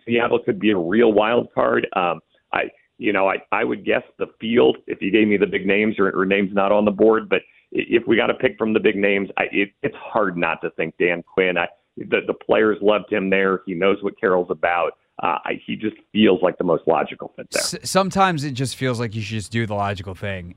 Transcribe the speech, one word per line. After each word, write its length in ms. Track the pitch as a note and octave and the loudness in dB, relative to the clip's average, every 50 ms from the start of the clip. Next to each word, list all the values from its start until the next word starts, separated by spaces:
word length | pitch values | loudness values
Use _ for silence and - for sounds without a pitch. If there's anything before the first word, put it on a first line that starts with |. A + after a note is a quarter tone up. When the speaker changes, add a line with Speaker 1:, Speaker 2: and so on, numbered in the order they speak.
| _ | _
Speaker 1:
Seattle 320 | - A#2 A#2 A#2 A#2+ A#2+ A#2 | -4 -2 -2 0 0 0 -2
could 220 | - - A#2 F#2+ | -2 -2 -4 0
be 100 | G2+ G#2+ | 2 2
a 60 | G#2+ | 2
real 360 | F#2 E2+ E2 F#2+ A2+ A#2+ A2+ G#2+ | 2 0 0 2 4 4 4 4
wild 400 | G2+ G#2+ G#2+ A#2+ A#2+ - - - | 4 4 2 2 0 0 -2 0
card. 360 | C3 B2+ B2 A#2+ A#2+ A#2 - - | 0 2 2 2 0 -2 -2 -2
Um, 240 | - F2+ E2+ E2 D#2+ - _ _ _ _ _ - | -2 0 0 -2 -4 -8 _ _ _ _ _ -4
I, 180 | - - - - _ _ _ _ - | -4 -4 -4 -8 _ _ _ _ -6
you 140 | B2 A2 G2+ | -4 -2 0
know, 160 | F#2+ G2 G2 | 2 0 0
I, 100 | F#2 - - - | 0 -2 -6 -6
I 140 | - G#2 A#2 | -4 -4 -2
would 200 | B2 B2 G#2+ F#2+ | -2 -4 -4 -2
guess 200 | G#2 A2 B2+ - - _ | -2 -2 -2 -2 -6 _
the 120 | - G2 - - - | -10 -10 -10 -10 -8
field, 360 | - A2 A#2 A#2+ C3 C3 - - _ | -6 -2 2 4 4 4 4 0 _
if 160 | - - - - | -10 -8 -6 -2
you 80 | G2 | 2
gave 160 | F#2+ A2 G#2+ | 4 4 4
me 100 | G#2+ G#2 | 4 4
the 100 | F#2+ F#2+ | 2 2
big 200 | F#2 F#2 G2 F2+ | 2 0 0 0
names 300 | G2 G2 G2+ G#2+ G#2+ G#2+ - | 0 2 2 2 0 0 0
or, 180 | G2 F#2+ - | 0 0 2
or 80 | - F#2+ | 0 0
names 260 | F#2+ G2 G2 G2+ F#2 G2+ | 2 2 2 0 0 0
not 180 | G2+ G2 G2 | 0 2 2
on 140 | G#2 G#2 G#2+ | 2 2 2
the 80 | G#2+ G2+ | 2 2
board, 360 | G2 A2 A2 A2 A2 G#2+ F#2+ | 4 6 6 4 4 2 0
but 100 | F#2+ F#2 - _ _ _ _ _ - | -2 -2 -2 _ _ _ _ _ -6
i-, 120 | - - - | -6 -4 0
if 180 | - A#2 A2+ | 0 0 0
we 80 | A#2 A2+ | 2 0
gotta 200 | G#2+ A#2 A#2+ A#2 | 2 2 0 0
pick 220 | - - C3 - | 0 -2 -2 -2
from 180 | - A2+ A2 A2 | -2 -2 0 2
the 60 | A2 | 2
big 140 | F#2+ A2 G#2 | 2 2 0
names, 340 | G2 G2 G2+ G2+ G2 G2 F2 - | 2 0 0 0 0 -2 -4 -4
I, 100 | - G2 F#2+ | -4 -4 -2
it, 220 | - F2+ G2+ G2+ _ _ - | 0 -2 -2 -2 _ _ -8
it's 140 | - - | -8 -8
hard 400 | - - - - A#2 G#2+ F#2+ F2 | -8 -10 -4 -2 -2 0 0 -2
not 260 | F2 F2 E2 D#2 D2+ - | -2 -2 -2 -2 -4 -6
to 80 | E2+ | -8
think 240 | - - E2+ D#2+ - - | -6 -6 -6 -6 -2 0
Dan 260 | F2+ F2 F2 E2+ F2 | 0 0 0 -2 -6
Quinn. 340 | _ _ - F#2 F#2 F2+ F2 | _ _ 0 0 0 2 0
I, 80 | E2+ - - _ _ _ _ | -2 -4 -6 _ _ _ _
the, 240 | - - - - G#2 F#2 G2+ | -14 -8 -4 -2 -2 -2 -2
the 60 | A2+ | -6
players 440 | - - - A#2 A2 A2 G#2+ G#2 - | -6 -2 0 2 2 2 2 0 0
loved 320 | G2+ G#2 G#2 G#2 F#2+ - G#2 | 2 2 2 2 0 -2 -4
him 160 | G#2 F#2+ F#2+ | -2 0 0
there. 320 | F#2+ F#2+ G2 F#2+ F#2+ F2+ - | 0 2 2 2 0 -2 -4
He 80 | - F#2 | -6 -4
knows 240 | E2 F#2 G2 G2 G2 G2 | 0 0 0 0 0 -2
what 180 | G2 - _ | -8 -6 _
Carroll's 300 | - F#2+ F#2 F#2 F2 E2 | 0 2 2 2 0 -2
about. 420 | F#2+ D#2 D#2 E2+ E2+ E2+ E2 D#2 - _ _ _ _ - | -4 -2 -2 -2 0 0 -2 -4 -4 _ _ _ _ -6
Uh, 180 | - F2+ D#2+ - - | -4 -2 -2 -4 -4
I, 160 | - - - - | -8 -10 -10 -10
he 80 | - A2 | -10 -10
just 220 | G2 G#2 G#2+ - - _ _ - | -6 -6 -8 -8 -8 _ _ 0
feels 280 | G#2 G#2+ G#2 F#2 F2 | 4 4 4 4 4
like 180 | F2 F2+ D#2+ - | 2 0 0 0
the 60 | F2 | 0
most 200 | F2 E2 D2 - | 0 0 0 0
logical 460 | - D#2+ D2 D2 - - - - - _ | 0 0 0 0 -4 -8 -12 -14 -16 _
fit 160 | - - - | -16 -14 -8
there. 100 | - - | -6 -6
Speaker 2:
S-, 140 | - - - F3 - | -4 -4 -6 -8 -6
sometimes 640 | - - F#3+ G3 F#3+ - G3 F#3+ F#3+ F3 D3+ C3+ | -2 0 0 0 0 2 2 2 2 2 0 -4
it 80 | D3+ C3+ | -6 -6
just 240 | A#2 C#3 B2 - | -4 -4 -6 -4
feels 240 | - C3 C3 B2 A2 | -4 -4 -4 -2 -2
like 160 | A#2+ A#2 G2 | -4 -6 -6
you 40 | A2+ | -8
should 140 | G#2+ F#2+ A2 | -8 -6 -8
just 160 | A2 F#2+ - | -8 -8 -6
do 160 | A2+ A#2 A#2 | -4 -4 -4
the 80 | G2+ G#2+ | -2 -2
logical 400 | G2+ G2+ G2+ G2+ F#2 F#2 G2+ F#2 | -2 -2 -4 -4 -6 -8 -12 -12
thing, 400 | - - G2+ G2 F#2 F2 F2 F2+ | -10 -8 -8 -8 -8 -10 -14 -16